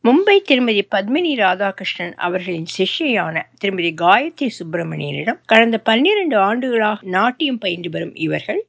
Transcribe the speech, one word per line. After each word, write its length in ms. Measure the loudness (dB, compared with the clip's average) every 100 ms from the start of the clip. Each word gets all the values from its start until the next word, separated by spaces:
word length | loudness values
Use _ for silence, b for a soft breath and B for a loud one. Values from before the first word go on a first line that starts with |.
மும்பை 320 | 6 4 6 4
திருமதி 400 | 4 2 4 0 0
பத்மினி 420 | -2 0 0 0 2
ராதாகிருஷ்ணன் 760 | 0 2 -2 -4 -10 -8 -10
அவர்களின் 520 | -6 -4 -4 -6 -8 -8
சிஷ்யையான 760 | -4 -2 -2 -2 -2 -2 -6 -8 _
திருமதி 320 | -4 -2 -4
காயத்ரி 540 | 0 4 4 2 -4 -6
சுப்பிரமணியனிடம் 920 | -6 -8 -6 -4 -6 -6 -6 -6 -6 2
கடந்த 320 | 4 4 2
பன்னிரண்டு 580 | 0 2 2 2 2 2
ஆண்டுகளாக 680 | 2 0 -2 0 0 -2 -2
நாட்டியம் 520 | 0 0 0 -4 -4
பயின்று 320 | -4 -6 -6
வரும் 240 | -6 -8
இவர்கள் 480 | -6 -4 -4 -4 -6